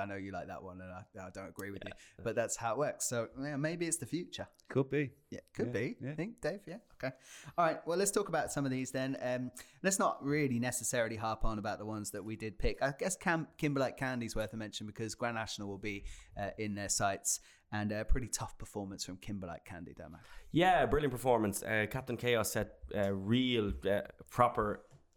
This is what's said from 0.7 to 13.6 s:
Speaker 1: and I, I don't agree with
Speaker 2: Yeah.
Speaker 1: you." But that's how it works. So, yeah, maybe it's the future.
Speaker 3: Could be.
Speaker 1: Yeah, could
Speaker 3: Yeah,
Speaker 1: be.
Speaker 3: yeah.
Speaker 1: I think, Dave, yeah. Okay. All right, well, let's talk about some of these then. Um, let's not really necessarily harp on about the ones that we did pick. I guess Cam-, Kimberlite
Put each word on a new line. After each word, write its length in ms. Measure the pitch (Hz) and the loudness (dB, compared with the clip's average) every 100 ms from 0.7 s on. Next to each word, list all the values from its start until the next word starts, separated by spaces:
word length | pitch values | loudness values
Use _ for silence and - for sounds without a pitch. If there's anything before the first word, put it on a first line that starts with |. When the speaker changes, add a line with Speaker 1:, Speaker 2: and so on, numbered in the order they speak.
| 90 | -12
Speaker 1:
and 100 | 92 | -12
I, 140 | 90 90 104 92 | -12 -14 -12 -12
I 20 | |
don't 180 | 95 95 | -10 -12
agree 240 | - 98 | -8 -8
with 100 | 98 - | -8 -10
Speaker 2:
Yeah. 60 | - - - | -12 -18 -8
Speaker 1:
you." 60 | 110 | -2
But 100 | 113 | 0
that's 220 | 113 - | 0 0
how 160 | 117 | 0
it 40 | 113 | 2
works. 280 | 143 - - | 0 0 -2
So, 220 | 120 113 127 | 0 -2 -4
yeah, 140 | 143 139 | -4 0
maybe 320 | 156 170 170 | 0 0 0
it's 80 | 151 | -2
the 100 | 123 | -2
future. 400 | 156 175 - 95 _ _ | -4 -4 -8 -10 _ _
Speaker 3:
Could 220 | 131 131 | 0 2
be. 220 | 139 143 - _ | 2 0 -4 _
Speaker 1:
Yeah, 100 | - - | -14 -12
could 140 | - 196 | -4 -2
Speaker 3:
Yeah, 40 | |
Speaker 1:
be. 260 | 110 131 240 | 0 -2 -4
Speaker 3:
yeah. 100 | 123 | -8
Speaker 1:
I 40 | 151 | -6
think, 260 | 190 233 | -6 -4
Dave, 180 | 151 196 - | -4 -4 -8
yeah. 120 | 196 - - | -14 -14 -8
Okay. 200 | 131 - - - - - | -8 -8 -14 -18 -6 2
All 80 | 165 | 4
right, 220 | 147 - | 4 0
well, 100 | 175 | 2
let's 140 | 196 | 4
talk 160 | - 202 | 2 2
about 240 | 160 104 | 2 0
some 140 | 151 139 | 0 0
of 60 | |
these 200 | 131 131 | 0 -2
then. 240 | 131 131 135 | -2 -2 -2
Um, 300 | 127 127 123 - - - | -2 -2 -2 -8 -18 -2
let's 160 | 185 190 | 0 4
not 220 | 185 - | 2 2
really 380 | 139 147 143 117 | 0 2 4 2
necessarily 560 | 123 - 113 127 113 113 | 0 -2 0 2 2 0
harp 300 | 110 110 - | -2 2 2
on 120 | 107 | 2
about 200 | 101 95 | -2 -4
the 60 | 107 | -4
ones 260 | 107 104 | -4 -6
that 100 | 104 101 | -6 -6
we 100 | 110 | -6
did 240 | 110 95 | -6 -2
pick. 220 | 120 104 | -2 2
I 100 | 135 147 | 0 0
guess 160 | 190 - | -2 0
Cam-, 320 | 190 165 156 | 2 2 0
Kimberlite 380 | - | -2